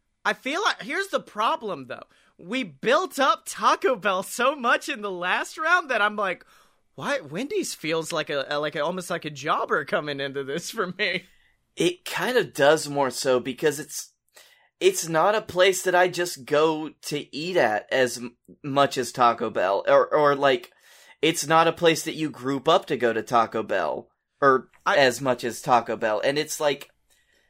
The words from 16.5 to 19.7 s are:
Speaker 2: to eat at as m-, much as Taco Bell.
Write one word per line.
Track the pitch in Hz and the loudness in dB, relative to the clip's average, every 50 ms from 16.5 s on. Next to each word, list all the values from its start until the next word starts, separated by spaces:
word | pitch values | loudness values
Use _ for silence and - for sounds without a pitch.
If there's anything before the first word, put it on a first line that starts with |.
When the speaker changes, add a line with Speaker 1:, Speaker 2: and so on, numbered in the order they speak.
| 143 147 156 160 156 156 156 147 - _ - | 2 4 4 2 2 -2 -6 -10 -12 _ -10
Speaker 2:
to | - 151 147 - - - | -8 -6 -6 -8 -8 -10
eat | 135 156 180 185 | -8 -6 -2 2
at | 175 135 110 107 104 - - 110 | 2 2 2 2 -2 -4 -2 0
as | 131 127 123 120 120 | 2 2 0 0 -4
m-, | 120 123 - _ _ - 90 _ - | -10 -14 -14 _ _ -20 -20 _ -10
much | 147 135 143 139 135 - 139 | -2 2 2 2 2 2 -2
as | 123 - | -4 -4
Taco | - - 123 120 113 - - 110 | 0 2 4 4 4 2 -2 -4
Bell. | 92 - 90 92 | -2 0 0 2